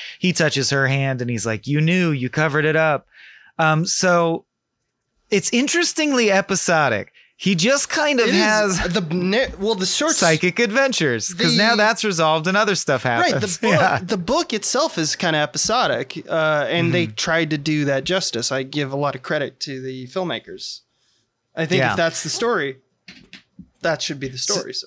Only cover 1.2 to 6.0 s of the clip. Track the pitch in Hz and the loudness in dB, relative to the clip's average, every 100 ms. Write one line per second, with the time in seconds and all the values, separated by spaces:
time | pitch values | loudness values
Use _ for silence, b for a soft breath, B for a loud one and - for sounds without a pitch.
1.2 | 120 117 113 110 - 147 156 185 175 143 | -4 -4 -2 -4 -2 0 2 2 2 0
2.2 | 123 - 156 151 151 156 160 139 - B | -2 0 0 2 2 2 2 0 -4 B
3.2 | B B B - 160 156 170 - 185 175 | B B B 0 2 2 0 0 2 4
4.2 | 170 165 _ _ _ _ _ _ _ _ | 2 -2 _ _ _ _ _ _ _ _
5.2 | - 202 - 240 285 339 339 - | -2 -2 0 0 0 0 0 0